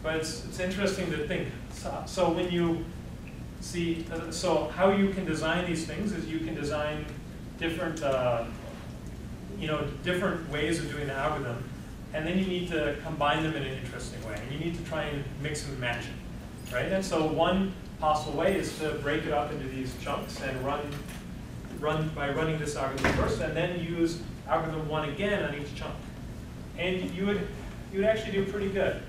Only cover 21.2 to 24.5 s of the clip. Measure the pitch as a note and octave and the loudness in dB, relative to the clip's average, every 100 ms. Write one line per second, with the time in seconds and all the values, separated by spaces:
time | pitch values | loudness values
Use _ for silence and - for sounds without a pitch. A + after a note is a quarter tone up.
21.2 | - - - - - - D3 D#3 D#3 C#3+ | -8 -10 -8 -10 -8 -2 0 2 0 0
22.2 | C#3+ C#3+ D#3 D#3 D#3 D3+ C3+ C3+ C3+ - | 0 2 2 2 -2 0 0 2 4 4
23.2 | D3+ - D#3+ D#3 F3+ F3+ E3 E3+ E3 - | 4 2 2 2 2 0 -2 2 2 2
24.2 | - - - | -6 -8 0